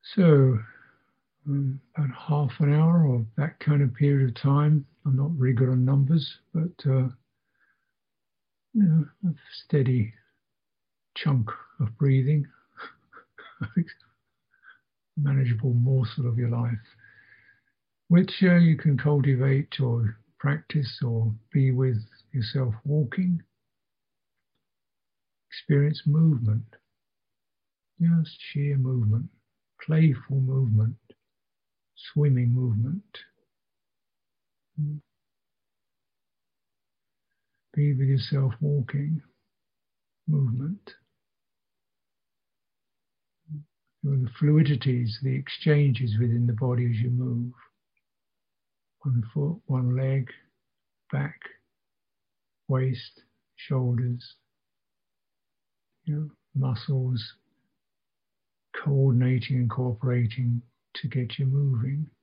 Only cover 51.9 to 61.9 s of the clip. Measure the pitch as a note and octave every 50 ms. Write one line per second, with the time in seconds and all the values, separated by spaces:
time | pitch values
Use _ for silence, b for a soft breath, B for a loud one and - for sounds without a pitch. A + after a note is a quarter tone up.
51.9 | _ _ _ _ _ _ _ _ _ _ _ _ _ _ _ - C3+ C3 C3 C3
52.9 | B2 A2+ - - _ _ _ _ _ _ _ _ _ - - - D3+ C3 B2+ B2
53.9 | B2 A#2 B2 B2 B2 A#2+ - - - _ _ _ _ _ _ _ _ _ _ _
54.9 | _ _ _ _ _ _ _ _ _ _ _ _ _ _ _ _ _ _ _ _
55.9 | _ _ _ - D3 D3+ D#3 D3 - _ _ _ _ C#3+ C3 C3 B2 A2 - -
56.9 | C#3 C3 B2+ B2+ B2+ A2+ A2 - - _ _ _ _ _ _ _ _ _ _ _
57.9 | _ _ _ _ _ _ _ _ _ _ _ _ _ _ _ _ - - - D3+
58.9 | C#3 C3+ C3+ C3+ B2 A#2+ B2+ B2+ C3 B2 A2+ - C3+ B2+ B2 A#2 - - B2+ B2+
59.9 | A#2 G#2+ - B2+ B2 B2 A#2+ G#2+ A2 - B2+ A#2+ A#2+ A#2+ - _ _ _ _ _
60.9 | _ - - B2 - C3+ B2 A#2 - - C#3 C3 C3+ C#3+ C#3+ C#3 C3 A2+ A2+ C3